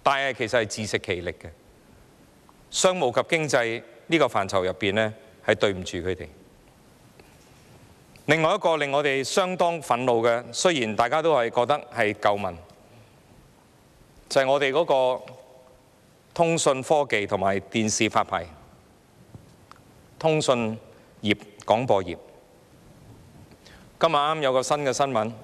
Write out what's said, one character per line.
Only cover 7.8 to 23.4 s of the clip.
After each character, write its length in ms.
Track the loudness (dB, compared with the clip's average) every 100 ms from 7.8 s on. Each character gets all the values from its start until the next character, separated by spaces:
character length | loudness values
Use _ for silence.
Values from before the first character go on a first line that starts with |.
| -20 -20 -20 -12 0
另 160 | 2
外 120 | 4
一 40 | 2
個 180 | 2 0
令 160 | 0
我 100 | 0
哋 220 | 0 0
相 320 | 0 0 0 0
當 260 | 0 -2
憤 140 | -2 -2
怒 180 | 2 2
嘅， 200 | 2 0 -4
雖 200 | 0 0
然 200 | 2 -2
大 140 | 0 0
家 120 | 2
都 140 | 2
係 160 | 2 2
覺 160 | 0 0
得 80 | 0 -2
係 220 | -2 -2
舊 240 | 2 0 0
聞， 180 | -4 -8 -18 -20 -20 -20 -20 -20 _ -20 -20 _ _ _ _ _ -20 -20 -2
就 120 | 0
係 60 | 2
我 140 | 2
哋 100 | 2
嗰 140 | 0
個 400 | 2 2 2 -2 -8 -20 -20 -20 -20 -20 _ _ _ _ _
通 220 | -2 0 2
訊 240 | 0 0
科 220 | 2 0 2
技 200 | -2 -2
同 140 | 0
埋 180 | 0 -2
電 280 | -2 -2 0
視 180 | 0 0
發 140 | 0
牌、 240 | -2 -4 -6 -18 -20 -20 _ _ _ _ -20 -20 -20 -20 -20 -20 -20 -20 -20 -2
通 200 | 0 2
訊 380 | 2 0 0 -6 -14 -20 -20 -6
業、 160 | -2 -2 -4 -18
廣 200 | 0 0
播 160 | 4 0
業。 120 | 0 -10 -14 -20 -20 -20 -20 -20 -20 -20 -20 -20 -20 -20